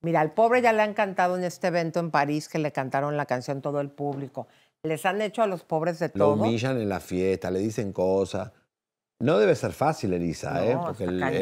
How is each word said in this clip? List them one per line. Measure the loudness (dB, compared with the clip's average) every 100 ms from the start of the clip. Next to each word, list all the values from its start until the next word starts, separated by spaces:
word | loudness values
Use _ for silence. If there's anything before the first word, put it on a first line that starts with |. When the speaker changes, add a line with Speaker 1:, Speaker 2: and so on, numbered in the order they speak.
Speaker 1:
Mira, | 2 2
al | 2
pobre | 4 4 6
ya | 4
le | 2
han | 0
cantado | 0 -2 2 0 0
en |
este | -4 -2 -2
evento | 0 0 -2
en | 0
París | 2 2 0 -4
que | -4
le | -2
cantaron | -2 -2 -2 -2 -2
la | -2
canción | -4 -2 -6
todo | -4 -4
el | -4
público. | -6 -6 -6 -8 -10 -14 _ _ _
Les | -6 -2
han | 0 0
hecho | -4 0
a | 0
los | 0
pobres | -2 0 0 -2
de | -4
Speaker 2:
Lo | 2 4
Speaker 1:
todo. | 4
Speaker 2:
humillan | 2 0 0 0
en | -2
la | -4
fiesta, | -2 0 2 0 0
le | -2
dicen | -2 -2 -6
cosas. | 0 2 2 0 -4 -8 _ _ _ _ _ _ _
No | 2 4
debe | 4 2
ser | 0
fácil, | 0 0 0 -2
Elisa, | 0 -2 -4 -4
Speaker 1:
No, | -2
Speaker 2:
¿eh? | 0 0
Porque | -2 -6
Speaker 1:
está | -4
Speaker 2:
el, | -2
Speaker 1:
cañón. | -2 0